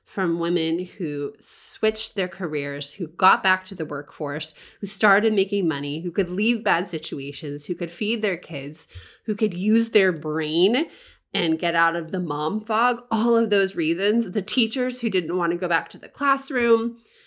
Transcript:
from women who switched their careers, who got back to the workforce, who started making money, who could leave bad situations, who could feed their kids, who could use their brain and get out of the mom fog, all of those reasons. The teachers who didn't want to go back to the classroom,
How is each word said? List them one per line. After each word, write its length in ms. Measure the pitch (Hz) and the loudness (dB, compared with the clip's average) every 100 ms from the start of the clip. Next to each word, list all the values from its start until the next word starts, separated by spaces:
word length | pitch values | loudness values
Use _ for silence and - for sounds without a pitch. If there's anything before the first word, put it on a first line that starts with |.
from 340 | _ - 185 170 | _ -2 0 0
women 400 | 170 175 160 165 | 0 0 0 -2
who 560 | 180 - 160 147 143 - | -4 -8 -6 -4 -6 -8
switched 760 | - - - - 220 220 - | -12 -12 -12 -2 -2 0 -4
their 120 | - 180 | -4 -6
careers, 680 | - 185 156 143 143 143 | -4 -4 -4 -4 -6 -8
who 120 | - 165 | -8 -8
got 360 | - 190 226 | 2 4 6
back 240 | 196 185 - | 4 0 -2
to 80 | |
the 100 | 180 | -8
workforce, 680 | 151 143 147 - 147 143 - - - - | -6 -6 -10 -8 -6 -4 -6 -8 -16 -10
who 60 | 202 | -8
started 480 | - 214 196 220 | 2 6 6 6
making 340 | 214 196 202 180 | 4 2 2 0
money, 320 | 143 143 147 | 0 -4 -4
who 100 | 175 | -4
could 200 | 170 175 | -2 -2
leave 340 | 180 214 240 | 0 0 0
bad 240 | 208 170 185 | 2 0 0
situations, 760 | 160 - 147 139 139 151 143 - | -6 -8 -8 -8 -8 -8 -8 -6
who 80 | |
could 160 | 175 175 | -6 -6
feed 320 | - 208 226 | -4 -2 0
their 160 | 208 175 | 0 -2
kids, 500 | - 151 139 156 - - - - - | -6 -10 -10 -12 -16 -18 -20 -12 -6
who 80 | |
could 180 | 208 208 | -2 -2
use 380 | 170 202 226 226 | 0 2 4 4
their 200 | 220 190 | 4 4
brain 760 | 165 156 156 156 156 185 247 330 - - _ _ | 2 -2 -2 0 4 4 4 0 -6 -20 _ _
and 240 | 190 170 160 | -2 0 0
get 160 | 170 | 0
out 200 | 170 165 | 2 2
of 180 | 170 156 | 2 -4
the 80 | 185 | -4
mom 440 | 175 147 151 208 | -2 -2 -2 -2
fog, 380 | 214 220 240 240 - | -2 0 2 0 -2
all 260 | 214 233 233 | 0 4 4
of 140 | 226 | 4
those 260 | 202 190 190 | 2 2 0
reasons. 540 | 156 170 196 226 220 | 0 2 2 2 0
The 100 | 196 | -4
teachers 640 | 185 - 220 262 254 247 | -2 0 0 0 -4 -2
who 80 | 233 | -2
didn't 260 | 185 165 180 | -2 -2 0
want 160 | 170 | 0
to 60 | 175 | 0
go 100 | 175 | 0
back 220 | 165 - | -2 -2
to 80 | - | -12
the 100 | - | -18
classroom, 880 | - 285 269 269 269 233 226 233 233 _ _ | -4 0 0 -2 0 4 4 4 -6 _ _